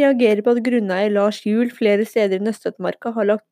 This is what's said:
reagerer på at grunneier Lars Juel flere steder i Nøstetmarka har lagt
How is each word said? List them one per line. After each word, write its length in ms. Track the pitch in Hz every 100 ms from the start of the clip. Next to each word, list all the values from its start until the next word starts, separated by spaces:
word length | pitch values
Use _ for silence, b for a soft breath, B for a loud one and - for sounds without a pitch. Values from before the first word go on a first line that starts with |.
reagerer 400 | 277 247 233 208 233
på 120 | 240
at 80 | 240
grunneier 480 | 240 202 185 208
Lars 300 | 202 208 208 208
Juel 240 | 220 240
flere 360 | - 214 202 220
steder 320 | 233 202 190
i 40 | 214
Nøstetmarka 640 | 214 180 180 175 - 233
har 160 | 226 202
lagt 160 | 214 _